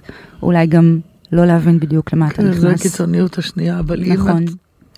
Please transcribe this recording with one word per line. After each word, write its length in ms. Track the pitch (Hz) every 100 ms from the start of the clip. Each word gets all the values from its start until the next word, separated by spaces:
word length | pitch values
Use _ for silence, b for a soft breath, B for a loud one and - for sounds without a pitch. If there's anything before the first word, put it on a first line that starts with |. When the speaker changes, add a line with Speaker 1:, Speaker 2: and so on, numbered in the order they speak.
| B B B B
Speaker 1:
אולי 260 | - 170 165
גם 320 | 170 165 165 - _ _
לא 140 | 170 175
להבין 340 | 170 160 170
בדיוק 340 | 151 156 -
למה 140 | 160 151
אתה 80 | -
Speaker 2:
כן, 180 | 202
זה 140 | 175 175
Speaker 1:
נכנס. 120 | 180
Speaker 2:
הקיצוניות 580 | 185 - 170 175 180 -
השנייה, 420 | 165 175 165 175
אבל 240 | 160 175
אם 100 | 180
Speaker 1:
נכון. 300 | 185 196 170
Speaker 2:
את... 60 | 170 180 _ _ _